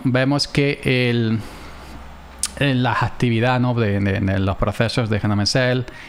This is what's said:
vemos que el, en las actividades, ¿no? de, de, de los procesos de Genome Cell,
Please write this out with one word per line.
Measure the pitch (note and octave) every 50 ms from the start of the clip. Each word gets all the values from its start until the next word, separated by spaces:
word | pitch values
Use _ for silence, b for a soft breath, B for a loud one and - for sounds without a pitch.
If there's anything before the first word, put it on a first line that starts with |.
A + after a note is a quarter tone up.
| -
vemos | C3+ A#2+ B2+ C3 C3+ C#3+ C#3+ -
que | - - - C#3 C#3+ C#3+ - -
el, | C3 C3 B2+ B2 A#2+ A#2 A#2+ A#2 A2 A2 G#2+ G#2+ B B B B B B B B B B B B B - - - - - - - - - -
en | C#3 C#3+ C3 B2 B2
las | B2 A2 - -
actividades, | A2 - - C3 B2 A#2 A2 A2+ B2+ B2+ B2+
¿no? | B2 B2 A#2+
de, | A#2 A2+ G2+ G2+ G2+
de, | G2 G2 G2 G2
de | G2 F#2+ F#2+ G2
los | F#2+ F#2+ F#2+
procesos | - - G#2 F#2+ - A#2+ A2 - - A#2+ G#2
de | G#2+ G2
Genome | - G#2 G#2 G2+ G#2
Cell, | - - C3+ B2+ B2 B2 B2+ B2 B B B B